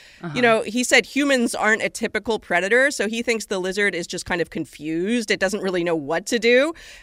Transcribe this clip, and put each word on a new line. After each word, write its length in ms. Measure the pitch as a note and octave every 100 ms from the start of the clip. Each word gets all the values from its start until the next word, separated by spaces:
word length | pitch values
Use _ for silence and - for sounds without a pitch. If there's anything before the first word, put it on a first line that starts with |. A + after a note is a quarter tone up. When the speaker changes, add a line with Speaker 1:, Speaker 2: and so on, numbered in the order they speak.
| - -
Speaker 1:
Uh-huh. 100 | F3 B3
Speaker 2:
You 60 |
know, 200 | A#3+ A3
he 220 | - A#3+
said 220 | B3 C4 -
humans 480 | C4+ C#4+ C4 A#3
aren't 280 | - G#3+ A3
a 60 | G3
typical 500 | - G#3+ G#3+ A3 G#3+
predator, 520 | - F3 F#3+ A#3+ C#4+
so 180 | C#4 G#3
he 140 | A3+
thinks 240 | A#3+ A3+ -
the 120 | G3
lizard 360 | F#3 F#3+ G3+
is 120 | E3+ E3+
just 200 | F3 -
kind 140 | F3+
of 80 | D#3+
confused. 800 | E3+ D#3+ - D3+ D#3+ F#3+ A#3+ A3
It 100 | F#3
doesn't 220 | F#3+ G3+
really 200 | F#3 F3+
know 140 | E3+ E3
what 300 | C#3 E3 -
to 120 | A#3+
do. 340 | A3+ B3 D4+ E4 - -